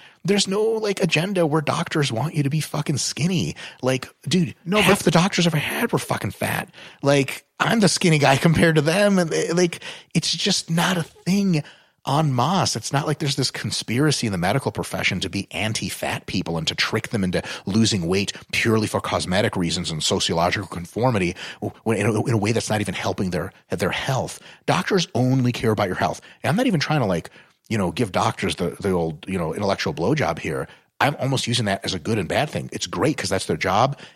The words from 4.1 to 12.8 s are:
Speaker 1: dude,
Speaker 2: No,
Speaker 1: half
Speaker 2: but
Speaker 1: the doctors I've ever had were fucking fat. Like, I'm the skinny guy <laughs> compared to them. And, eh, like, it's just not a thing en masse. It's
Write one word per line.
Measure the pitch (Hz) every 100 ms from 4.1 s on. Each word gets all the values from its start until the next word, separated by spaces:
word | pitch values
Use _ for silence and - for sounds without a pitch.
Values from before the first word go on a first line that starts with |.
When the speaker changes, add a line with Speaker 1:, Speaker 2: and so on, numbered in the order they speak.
| - 131
Speaker 1:
dude, | 180 123 - 170
Speaker 2:
No, | 214
Speaker 1:
half | 180 202
Speaker 2:
but | 175
Speaker 1:
the |
doctors | 165 190 - 170
I've |
ever | 151
had | - - 240
were | -
fucking | - 110 98
fat. | - 104 - - - - -
Like, | 139 139 139 - - -
I'm | 151 226
the | 190
skinny | - 180 151
guy | 131 139
<laughs> | 170
compared | 160 170 156
to |
them. | 143 190 208 190
And, | 165
eh, | 156 156
like, | 170 175 - - - -
it's | - - 160
just | 202 - -
not | 165 170 185
a |
thing | - - - 202 196 151 - - _ _ -
en | 143 151 123
masse. | 135 185 110
It's | 113